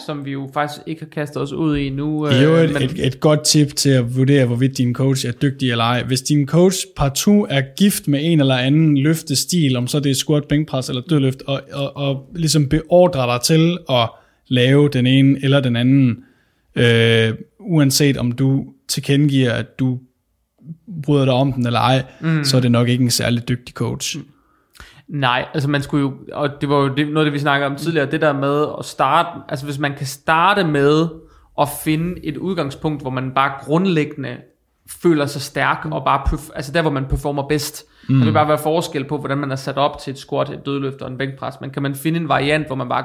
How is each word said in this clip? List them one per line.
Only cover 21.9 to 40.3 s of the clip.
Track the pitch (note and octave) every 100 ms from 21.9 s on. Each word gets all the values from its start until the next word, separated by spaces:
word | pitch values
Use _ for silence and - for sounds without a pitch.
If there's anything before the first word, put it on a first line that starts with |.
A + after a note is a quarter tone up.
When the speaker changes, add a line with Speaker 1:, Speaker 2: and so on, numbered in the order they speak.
| C3 C3+ -
Speaker 1:
Mm. | D#3+ D#3+
Speaker 2:
så | C#3 C3
er |
det | B2
nok | A#2+ A#2+
ikke | B2
en | A#2+
særlig | - A2+ A#2+ A#2+
dygtig | B2 -
coach. | - A#2 C3+ - -
Speaker 1:
Mm. | - _ _ _ _ _ - - -
Nej, | D3 B2+ B2 -
altså | D#3+ C#3
man | C#3+
skulle | C3+ D3
jo, | C#3 C3+ -
og | - C#3+ C#3
det | C#3+
var | C#3+
jo | C#3
det, | C3+ D3
noget | D#3 D3+
af |
det, |
vi | C#3+
snakkede | D3 C#3 C#3
om | C#3
tidligere, | D3+ D#3+ C3+
det | D#3
der | D#3
med | C#3 C#3 D3 D3 -
at |
starte, | C3+ - C3+ D#3+ - - -
altså | C#3 C#3+
hvis | C#3
man | D3
kan | C#3 C3+
starte | - - D#3+ F3+ G3+
med | E3 D3 C#3 D3+ E3 D#3+ - - _ -
at | C#3+ -
finde | D#3+ D#3 E3+ F3+ D#3+
et | C#3
udgangspunkt, | F3+ F3 C#3 - D#3+ C#3+
hvor | C3
man | C3 C3
bare | C3+ C#3 -
grundlæggende | B2+ D#3+ G3 D#3+ D3 - B2 B2 - _ _ _ - -
føler | F3 D#3 C#3
sig | C3+
stærk, | C3+ C#3+ C3+ D3+ D#3
og | C#3+
bare | C3+ C#3 E3
perf-, | D#3+ - -
altså | C#3
der, | E3
hvor | D#3
man | C#3 C3+
performer | C#3 D3 C#3+ C3+
bedst. | D3+ D3 - - _ -
Speaker 2:
Mm. | C3
Speaker 1:
Der |
vil | A2+
bare | G#2+ D3+
være | D3+
forskel | D#3 E3 F3 D3
på, | C3+ D3
hvordan | C3 C#3
man | C#3
er | C3
sat | C#3+ C3+
op | C#3+ -
til | -
et | C3
squat, | -